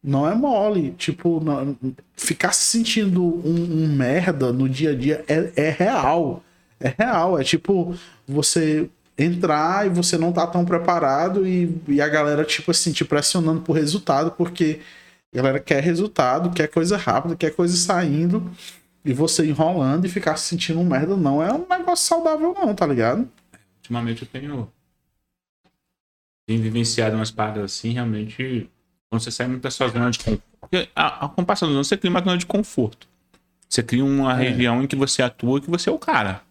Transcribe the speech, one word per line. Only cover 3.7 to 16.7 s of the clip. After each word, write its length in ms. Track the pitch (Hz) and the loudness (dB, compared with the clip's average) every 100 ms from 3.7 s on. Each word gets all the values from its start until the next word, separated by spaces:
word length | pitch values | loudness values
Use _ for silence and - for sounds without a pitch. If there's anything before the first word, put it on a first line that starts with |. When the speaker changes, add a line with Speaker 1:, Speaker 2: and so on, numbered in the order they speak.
| 160 | 0
Speaker 1:
um 40 | 160 139 | 2 2
merda 560 | 127 147 180 151 127 | 2 2 0 0 0
no 160 | 127 131 | 2 0
dia 240 | 131 156 | 0 0
a 40 | 131 | 0
dia 280 | 135 151 - | 0 -2 0
é, 240 | 156 175 - | 0 0 0
é 140 | 151 | 0
real. 760 | 151 185 247 131 165 147 - _ _ _ _ | 2 2 2 2 2 0 -4 _ _ _ _
É 140 | 127 - | -4 0
real. 420 | 233 202 175 170 | 2 2 2 2
É 40 | |
tipo 520 | 135 160 - 196 175 175 - - - | 2 0 2 0 0 -6 -14 -20 -4
você 600 | 143 143 175 156 151 - _ _ - | 0 2 2 2 0 -2 _ _ 0
entrar 680 | 160 175 175 151 160 196 202 | 0 2 0 2 2 2 2
e 40 | |
você 280 | 175 175 165 | 2 0 0
não 140 | 165 | 0
tá 160 | 175 170 | 0 0
tão 180 | 175 175 | 0 0
preparado 840 | 175 175 175 143 139 180 196 185 | 0 2 2 2 2 0 0 2
e, 340 | 180 175 170 147 | 2 0 -2 0
e 140 | 143 | 2
a 60 | 147 | 4
galera, 360 | 151 147 147 | 2 2 0
tipo 280 | 151 - - | 0 -2 0
assim, 200 | 160 170 | 0 0
te 140 | 147 160 | -2 0
pressionando 560 | 147 143 185 160 160 | 0 2 0 0 0
por 120 | 165 | 0
resultado, 580 | 160 147 196 - 139 165 | 0 2 -2 0 0 0
porque 480 | - 175 175 156 156 - - - _ _ | -2 -4 0 -2 -2 -10 -20 -20 _ _
a 40 | 123 | 0
galera 220 | 131 139 | 0 0
quer 220 | - 139 | 0 0
resultado, 680 | 160 170 214 - 127 139 175 | 2 0 -2 0 0 2 -2
quer 160 | 175 | 0
coisa 300 | 151 | 0